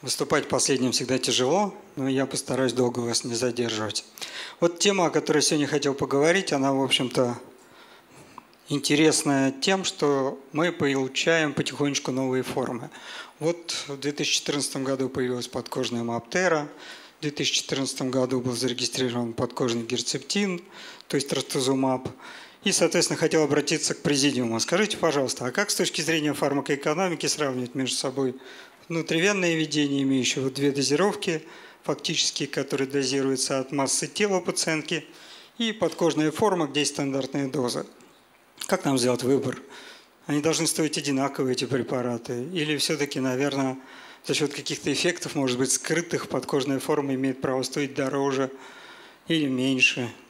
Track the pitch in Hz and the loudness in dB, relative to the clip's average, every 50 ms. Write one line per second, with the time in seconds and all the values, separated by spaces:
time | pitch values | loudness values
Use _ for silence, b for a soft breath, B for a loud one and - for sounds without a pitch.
0 | - 131 - - 147 135 - 147 - - - 131 - - 143 127 123 127 113 - | -4 -6 -2 -2 0 2 2 0 2 2 0 0 2 2 2 2 2 2 0 0
1 | 135 120 127 131 131 - 117 110 127 127 156 190 208 196 - - - - - - | 0 0 0 0 2 2 2 2 4 4 4 4 2 2 -2 -8 -18 -16 -8 -4
2 | 135 135 135 131 135 131 - - - - 143 123 135 127 113 120 127 120 117 120 | -2 0 2 2 0 0 -2 -6 -4 -2 0 2 2 2 4 4 2 2 2 0
3 | 120 117 117 - - 127 120 113 123 127 117 120 123 117 110 107 107 107 107 - | -2 0 -2 -2 -2 -2 -2 0 0 0 0 0 -2 0 0 -2 -4 -4 -4 -6
4 | - - B B B B B B B B B B - 170 175 170 - 202 202 196 | -8 -8 B B B B B B B B B B 0 0 2 2 2 2 4 4
5 | 180 156 - 160 - - 156 151 135 - 175 151 147 135 147 147 139 143 135 139 | 2 2 2 0 0 2 2 4 4 4 2 2 2 2 0 0 0 0 0 0
6 | 151 131 135 139 143 160 175 190 190 - 156 143 135 135 139 135 135 131 131 - | -2 0 2 4 4 4 4 4 2 0 0 2 2 2 2 2 2 2 2 2
7 | 135 123 - 139 131 120 120 120 - - - - B B B B B B B B | 0 0 2 2 2 2 2 -4 -8 -18 -20 -20 B B B B B B B B
8 | B B B B B B B B - _ - - - - 139 143 135 - 147 147 | B B B B B B B B -20 _ -20 -20 -8 -4 -4 -2 0 2 4 6
9 | 160 156 139 - - 151 143 135 135 135 135 135 - 196 190 196 185 - - - | 6 6 6 4 2 2 4 4 4 2 0 0 2 2 2 2 0 -4 -4 0
10 | - 147 143 139 135 135 - - - - - 151 165 175 170 - 170 143 135 135 | 2 2 4 4 2 0 -2 -6 -12 -6 -2 0 0 0 2 2 0 2 2 2
11 | 131 131 131 - - 170 165 165 156 147 139 151 147 - - - 147 143 139 131 | 0 -2 -2 0 2 4 4 4 4 2 0 -2 -2 -4 0 0 0 0 0 -2
12 | - - 127 127 131 131 127 131 123 - - 143 127 - - 117 131 - B B | -2 -2 -2 0 0 0 0 0 0 0 -2 -2 -2 -2 -4 -6 -8 -10 B B
13 | B B B B B B B - 147 160 175 170 - - - - - - 139 139 | B B B B B B B -4 -2 -2 -2 -2 -4 -8 -8 -8 -6 -8 -8 -4
14 | 135 143 147 - 151 143 - - - - 147 143 135 - - 143 135 131 135 131 | -4 -4 -2 0 0 0 0 0 0 0 -2 0 -2 -2 -4 -4 -2 -2 0 0
15 | 131 127 131 - 131 123 123 123 117 - - 135 120 - - 143 131 113 120 120 | 0 -2 0 -2 0 0 0 -2 -4 -6 -6 -6 -6 -4 -4 -2 -2 -2 -2 -2
16 | 117 117 117 117 117 - - 185 185 180 165 156 147 147 B B B B B B | -2 -2 -2 -4 -4 -2 0 2 4 4 4 2 0 -2 B B B B B B
17 | B B B B - 147 143 - 147 - - - - - 156 139 135 127 - - | B B B B -6 -6 -2 0 -2 0 0 -2 -2 -2 -2 -2 -2 -2 -2 -4
18 | 143 131 127 135 127 127 131 127 123 127 123 117 127 127 120 117 123 120 - - | -4 0 2 2 2 2 0 0 0 -2 -2 0 0 -2 -2 -2 -4 -4 -2 0
19 | 131 123 117 123 120 117 113 - 135 123 - - 143 123 113 117 113 113 123 117 | -2 0 0 0 -2 -2 -2 -4 -4 -4 -2 -2 0 0 0 -2 -2 -2 -4 -4
20 | - - - 143 - - - 202 208 202 180 175 - B B B B B B B | -2 -2 -4 -6 -4 -2 -2 0 0 0 -2 -6 -8 B B B B B B B
21 | B _ - 147 135 - - - - - - 151 131 127 135 131 135 131 131 127 | B _ -2 -2 0 0 -2 -4 -2 -2 -2 -2 2 2 2 2 2 2 2 0
22 | 131 - - B B B B B B B B B - 202 180 - 180 160 - 175 | -2 -8 -12 B B B B B B B B B -2 0 2 4 2 4 4 2
23 | 160 - 165 143 165 156 - 160 156 143 143 147 147 - 170 151 - - - - | 2 2 0 0 0 2 4 4 4 4 4 2 2 2 0 0 0 -2 -4 -2
24 | - 147 147 139 135 143 127 123 123 117 113 113 113 - 165 180 214 196 - - | 0 0 2 4 4 4 4 2 0 0 0 -2 0 2 2 2 2 2 0 0
25 | - 165 143 143 135 120 - - 123 127 123 - 208 202 - - 190 165 - - | 0 2 2 2 0 0 -2 -4 -4 -4 0 0 0 0 0 0 0 0 0 -2
26 | 165 147 165 160 151 151 143 - - 143 139 143 131 - 147 135 139 156 151 156 | 0 0 0 2 2 0 0 0 0 0 0 0 0 0 -2 0 0 0 0 2
27 | 190 185 165 151 - 147 - - 151 139 127 127 123 120 - 135 131 123 - - | 0 0 0 0 0 -2 0 0 0 -2 0 -2 -4 -4 -2 -4 -2 -2 -2 -2
28 | - 143 127 135 135 131 127 131 B B B B B B B B B - 170 165 | -2 -2 0 0 0 0 -2 -4 B B B B B B B B B -6 -4 -4
29 | 151 - 165 165 165 202 208 196 185 175 165 160 156 147 143 151 147 143 139 139 | -2 0 0 2 4 2 2 2 2 0 2 0 0 0 0 0 2 2 2 0
30 | 139 135 135 135 120 - - 147 131 135 131 139 139 143 139 143 139 127 139 147 | 2 2 2 2 2 0 0 0 -2 -2 -2 2 0 2 2 2 2 2 2 4
31 | 185 208 202 208 - - 165 156 156 B B B B B B B - - 151 - | 2 2 0 0 -2 -2 -2 -4 -4 B B B B B B B -4 -4 -4 -2
32 | - - 160 135 - - - - 151 139 - 156 135 - - 139 135 135 131 143 | -2 -4 -2 0 0 0 0 -2 -4 -4 -2 -4 -4 -2 0 -2 -2 0 0 0
33 | 135 127 135 139 135 135 135 131 - - 139 135 131 131 - 143 139 131 - - | 0 2 0 2 2 2 2 0 0 0 0 -2 -2 -2 0 0 0 2 0 -2
34 | - 147 - - 208 208 196 180 175 - 180 - - - 160 156 151 - 170 156 | -2 -4 0 0 2 2 2 0 0 0 -2 -2 0 0 0 -2 -2 -2 -4 -6
35 | 147 B B B B B B B B B B - 233 226 214 220 185 165 - - | -6 B B B B B B B B B B -4 -2 -2 0 0 -2 -2 0 2
36 | - 165 143 151 151 156 147 - 233 208 190 180 160 139 131 147 147 139 - - | 2 2 4 4 2 0 2 2 2 2 4 2 0 0 0 0 0 0 0 -2
37 | 147 139 135 139 127 127 - 147 139 135 127 151 127 120 - 143 143 - - - | -2 -2 0 -2 -4 -2 -2 -2 -2 -2 -2 0 -2 0 -2 -4 -6 -8 -14 -20
38 | - - - - _ _ _ _ _ _ _ - - - - 180 185 147 139 131 | -20 -20 -20 -20 _ _ _ _ _ _ _ -14 -4 -2 -2 0 2 2 2 2
39 | 120 123 123 120 120 123 139 135 - 135 117 - - B B B B B B B | 4 2 2 2 2 4 4 4 2 0 -6 -6 -10 B B B B B B B
40 | B B B _ - - 147 147 147 165 156 143 165 156 - - 160 151 151 - | B B B _ -6 -2 -2 0 2 2 2 2 0 0 0 0 0 0 0 -2
41 | 143 143 143 131 139 139 135 - 147 131 127 123 127 113 127 131 117 - 151 127 | -2 0 0 2 2 0 0 0 0 0 0 0 0 0 0 0 0 0 -2 -2
42 | 120 123 120 117 - - 131 120 123 147 185 180 151 151 151 143 - - 165 143 | 0 -2 -2 -4 -4 -6 -6 -6 -6 -4 -2 -2 0 0 0 0 0 -2 0 0
43 | 143 143 - 143 131 131 127 127 143 143 135 139 135 131 131 135 B B B B | -2 -2 -2 -2 0 0 0 2 0 0 0 0 0 0 -2 -4 B B B B
44 | B B B B B - 143 123 151 139 - - 135 - 156 - - 151 143 135 | B B B B B -2 0 2 2 0 -2 -4 -6 -6 -6 -4 -2 -2 0 2
45 | - 170 170 170 - 143 - 151 139 131 123 120 131 131 - - - - 160 160 | 2 0 0 0 -6 -6 -2 0 0 0 2 2 2 2 2 0 0 0 0 0
46 | 175 - - 139 - - - 139 127 - - 143 127 143 139 135 - - 156 147 | 0 -2 -4 -4 -4 -2 -4 -4 -2 0 0 0 0 2 -2 -2 0 0 0 0
47 | 139 139 135 131 135 135 131 - - 135 131 131 127 127 - 156 143 135 131 - | 2 0 0 0 0 0 -2 -2 -2 -2 0 0 -2 -2 -2 -2 -4 -2 -2 -2
48 | 139 131 135 139 139 139 135 131 135 131 135 B B B B B B B B B | -2 0 0 0 0 2 2 2 0 -2 -2 B B B B B B B B B
49 | B B B B B - 165 160 151 139 131 127 127 135 135 127 127 - - - | B B B B B 0 0 2 2 2 0 2 2 2 2 4 4 2 2 2
50 | 123 117 117 - - - | -4 -4 -6 -10 -20 -20